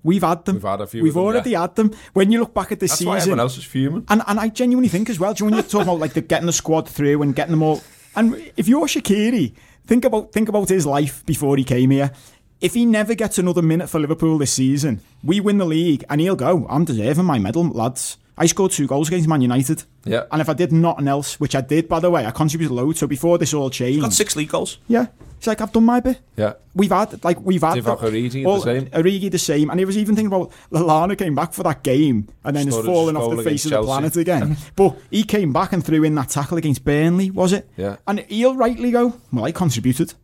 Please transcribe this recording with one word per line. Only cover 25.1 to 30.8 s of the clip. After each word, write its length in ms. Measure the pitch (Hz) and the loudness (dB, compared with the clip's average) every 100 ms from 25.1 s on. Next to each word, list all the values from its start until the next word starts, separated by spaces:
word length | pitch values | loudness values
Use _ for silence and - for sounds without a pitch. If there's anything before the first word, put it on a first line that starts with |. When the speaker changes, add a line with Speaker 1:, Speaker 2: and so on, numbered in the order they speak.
| _ - - | _ -20 -8
Speaker 1:
It's 100 | - | -6
like, 120 | 214 | -4
"I've 120 | 220 | -2
done 100 | 220 | 2
my 160 | 226 247 | 4 4
bit." 220 | 247 254 _ - | 0 -4 _ -4
Speaker 2:
Yeah. 160 | 107 - _ | -4 -4 _
Speaker 1:
We've 200 | 175 196 | -2 2
had, 320 | 185 220 - | 2 0 -2
like, 160 | 170 175 | -2 -2
we've 200 | 185 185 | 0 0
had 160 | 160 143 | 2 0
Speaker 2:
Divock 220 | 113 117 | -2 -2
Speaker 1:
the, 100 | 113 | -2
Speaker 2:
Origi, 340 | 110 123 131 139 | -2 -4 -2 0
Speaker 1:
all, 140 | 196 | 0
Speaker 2:
the 180 | 120 127 | 0 -2
same. 60 | 131 | -2
Speaker 1:
Origi, 380 | 175 170 196 190 | 0 0 0 -2
the 100 | 170 | -2
same. 280 | - 147 151 | 0 0 2
And 120 | 175 | 0
it 40 | |
was 140 | 190 196 | -2 0
even 160 | 208 | 0
thinking 180 | 214 214 | 0 0
about 200 | 190 170 - - | -2 -4 -10 -4
Lallana 480 | 156 | 0